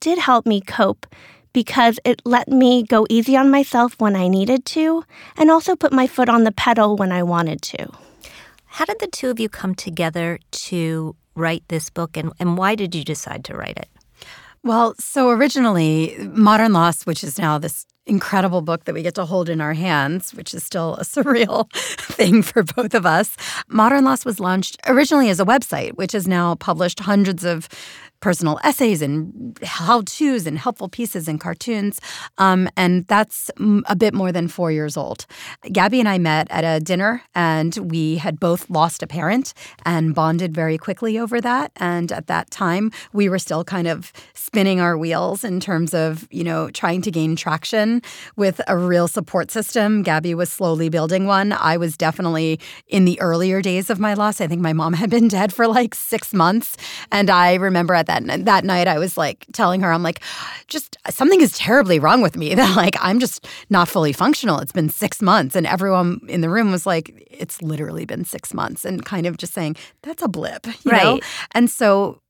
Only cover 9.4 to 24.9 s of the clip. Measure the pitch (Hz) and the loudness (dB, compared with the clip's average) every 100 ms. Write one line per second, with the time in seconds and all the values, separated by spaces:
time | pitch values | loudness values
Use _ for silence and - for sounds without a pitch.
9.4 | 214 - 190 185 - 165 165 170 170 170 | -6 -6 -8 -6 -8 -4 -4 -2 -4 -6
10.4 | - - - 175 160 160 160 - _ - | -10 -14 -8 -4 -2 -4 -6 -10 _ -6
11.4 | 165 165 - 165 - - 165 151 160 - | -4 -4 -6 -8 -6 -8 -8 -6 -8 -4
12.4 | 175 175 190 214 190 170 147 147 - - | -2 0 0 -2 -4 -6 -6 -8 -8 -12
13.4 | - - - - - _ _ _ - - | -12 -12 -12 -12 -16 _ _ _ -20 -20
14.4 | - _ 240 226 226 - - 285 254 233 | -20 _ -2 2 2 -2 -6 2 4 4
15.4 | 277 277 240 185 156 156 160 - 202 208 | 2 4 2 4 2 2 -2 -6 -4 4
16.4 | 208 214 226 185 170 160 - 156 180 - | 6 6 6 6 4 2 -4 -6 -6 -2
17.4 | 165 151 160 - - _ - 202 - 196 | 0 0 -4 -10 -14 _ -2 -2 0 0
18.4 | 185 180 156 165 - 156 165 170 170 185 | 2 0 -2 -6 -4 -6 -6 -6 -4 -2
19.4 | 170 160 151 156 185 147 139 180 - - | -2 -2 -2 -2 0 2 0 -2 -8 -14
20.4 | - 175 - 180 165 - - - 269 233 | -14 -12 -8 -6 -6 -6 -6 -2 2 2
21.4 | 214 - 214 - - - - - 196 214 | 2 0 -4 -6 -8 -10 -8 0 4 4
22.4 | 202 - 165 - 220 233 175 160 208 - | 4 0 0 -2 0 2 2 2 0 -6
23.4 | - - - 214 220 277 262 262 247 208 | -12 -12 -4 2 4 4 2 0 -4 -4
24.4 | 180 190 - - - | -2 -2 -4 -6 2